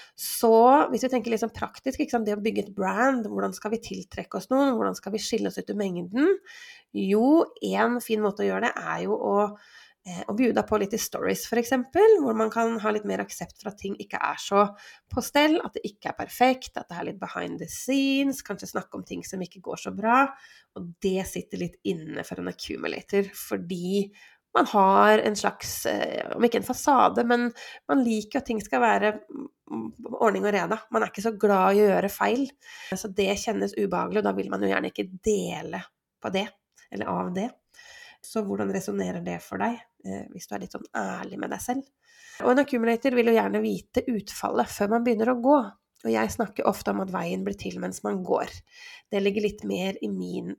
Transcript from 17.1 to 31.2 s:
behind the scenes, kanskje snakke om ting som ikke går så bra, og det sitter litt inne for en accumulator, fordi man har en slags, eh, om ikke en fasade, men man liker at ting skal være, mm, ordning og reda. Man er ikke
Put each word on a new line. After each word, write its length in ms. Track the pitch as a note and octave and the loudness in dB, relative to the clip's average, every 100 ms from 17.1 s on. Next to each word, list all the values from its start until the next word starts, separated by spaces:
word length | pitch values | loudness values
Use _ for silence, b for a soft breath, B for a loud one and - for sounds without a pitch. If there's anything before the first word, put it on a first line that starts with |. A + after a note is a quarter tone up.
| G3 | -10
behind 400 | G3 F3+ D#3+ E3+ | -10 -8 -8 -8
the 80 | E3+ | -10
scenes, 720 | - - C#4 C4+ C4+ C#4 C4 | -8 -2 0 2 2 0 -2
kanskje 320 | - G3+ F#3+ | -8 -10 -8
snakke 240 | - - G3 | -8 -8 -12
om 80 | |
ting 220 | F3+ F3+ - | -10 -12 -10
som 160 | F#3+ | -10
ikke 160 | F3 F#3+ - | -10 -12 -12
går 160 | - | -10
så 80 | G3 | -8
bra, 300 | F#3+ A3 B3 C#4 B B B B - | -4 2 4 4 B B B B -14
og 80 | F3 E3+ | -14 -6
det 240 | G3 F#3+ F#3 | -2 -2 -4
sitter 380 | F3+ - F3+ F3 | -8 -8 -8 -8
litt 100 | - | -6
inne 400 | G3+ F3 D#3 - | -6 -6 -6 -10
for 160 | - F#3 | -10 -8
en 140 | F3+ | -8
accumulator, 760 | F3+ - - D#2+ - - G3+ G3 - | -8 -10 -8 -6 -8 -2 -2 -2 -6
fordi 720 | - G3+ F3 F3+ F3+ G3+ G3+ B B B _ - | -8 -6 -6 -6 -2 0 -2 B B B _ 0
man 100 | C4+ | 2
har 540 | G#3+ F#3+ G3 G#3 G#3+ | 6 6 8 8 6
en 160 | A3 G#3+ | 4 0
slags, 500 | G#3 - - - - | -2 -4 -8 -6 -4
eh, 460 | - - - - - | -2 -2 -4 -6 2
om 80 | |
ikke 180 | A#3 - | 2 2
en 60 | F#3+ | -2
fasade, 560 | B3 - C4 F#3+ G3 A#3+ | -2 4 6 6 4 2
men 220 | A#3+ A#3+ B B B - | 2 0 B B B 0
man 140 | C#4 | 2
liker 360 | A#3 A3 G#3 C4+ | 2 0 -2 -4
at 60 | C4+ | -4
ting 140 | A3 | -6
skal 180 | - B3+ | -2 2
være, 300 | A#3 G3+ G#3 G#3+ - - - _ - | 4 4 2 -2 -8 -14 -16 _ -12
mm, 440 | - A3+ - A#3 A#3+ | -10 -10 -12 -12 0
ordning 240 | A3+ G3 G3+ | 2 2 0
og 80 | |
reda. 240 | G3+ E3+ A3 - | 0 0 -4 -4
Man 120 | A3 | -2
er 80 | G3+ | -2
ikke 140 | - | -2